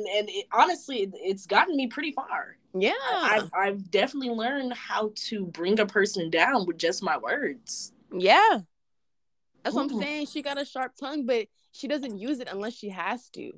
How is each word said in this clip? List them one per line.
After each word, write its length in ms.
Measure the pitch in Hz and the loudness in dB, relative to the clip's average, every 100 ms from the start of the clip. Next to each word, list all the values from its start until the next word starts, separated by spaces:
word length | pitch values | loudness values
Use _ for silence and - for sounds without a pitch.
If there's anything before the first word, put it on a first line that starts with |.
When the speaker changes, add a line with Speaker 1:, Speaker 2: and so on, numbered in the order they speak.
| 202 | 0
Speaker 1:
and 220 | 208 208 | -2 0
it, 160 | 190 - | -6 0
honestly, 500 | 220 330 339 - 247 | 4 4 4 -4 -4
it, 80 | 196 | -4
it's 320 | 196 277 294 - | -4 -4 -4 2
gotten 280 | - 370 285 | 4 4 2
me 100 | 247 | -2
pretty 240 | 285 311 | -4 -4
far. 440 | - 202 175 - - _ | -6 -6 -6 -8 -16 _
Speaker 2:
Yeah. 180 | 185 214 466 | 0 2 2
Speaker 1:
I, 340 | 523 381 285 214 | -2 0 2 2
I've, 80 | 180 | 0
I've 360 | 175 196 202 190 | 0 0 -2 0
definitely 400 | 196 262 285 247 | 0 2 -2 -4
learned 380 | 226 233 285 254 | -2 -2 -2 -4
how 380 | 233 - 208 214 214 - | -6 -4 -2 -2 -4 -8
to 160 | 214 180 | -6 -6
bring 320 | 165 180 214 | -4 2 2
a 60 | 208 | 4
person 440 | 208 202 190 165 | 2 2 0 0
down 340 | 165 196 254 175 | 4 4 4 0
with 120 | 165 | 0
just 240 | 170 185 | 0 0
my 160 | 185 139 | -2 -2
words. 760 | 113 269 196 131 - - - _ - | -2 -2 -2 -6 -10 -12 -12 _ -10
Speaker 2:
Yeah. 500 | 180 190 320 440 247 170 _ _ _ _ _ _ _ _ _ | 0 8 8 8 4 -2 _ _ _ _ _ _ _ _ _
That's 120 | 254 214 | -2 -2
what 60 | |
I'm 60 | 285 | 0
Speaker 1:
Mm. 100 | 220 | -2
Speaker 2:
saying. 260 | 285 302 294 | -2 -4 -6
She 160 | 302 | -6
got 180 | 277 277 | -6 -6
a 40 | |
sharp 280 | 285 262 254 - | -6 -6 -6 -6
tongue, 260 | 269 302 247 | -8 -4 0
but 200 | 233 208 _ _ | 0 0 _ _
she 140 | - 254 | -10 -4
doesn't 300 | 294 262 196 | -2 -4 -6
use 220 | 240 262 | -4 -4
it 80 | - | -4
unless 240 | 196 214 | -6 -6
she 140 | - 202 | -8 -10
has 380 | 185 180 240 - | -6 -4 -4 -8
to. 220 | - - | -14 -14